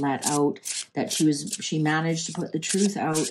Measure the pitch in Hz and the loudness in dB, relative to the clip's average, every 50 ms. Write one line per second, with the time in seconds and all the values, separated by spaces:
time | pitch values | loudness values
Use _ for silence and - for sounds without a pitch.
0 | 143 139 135 131 - 147 147 147 147 143 135 - - - - - - - - 143 | 0 0 0 0 0 0 2 4 4 2 0 -2 -6 -8 -8 -8 -8 -8 -6 -4
1 | - - - - 165 151 147 143 151 - - - - - 175 156 151 151 156 160 | -4 -2 0 2 4 4 4 2 -2 -6 -8 -8 -6 -4 -2 0 2 2 2 2
2 | 160 165 165 165 - - 165 180 175 - - 160 - - - 190 208 202 202 - | 2 2 0 0 -2 -4 -4 -6 -4 -4 -4 -4 -2 0 2 2 2 2 2 0
3 | - 156 156 156 151 - | 0 0 0 0 0 -2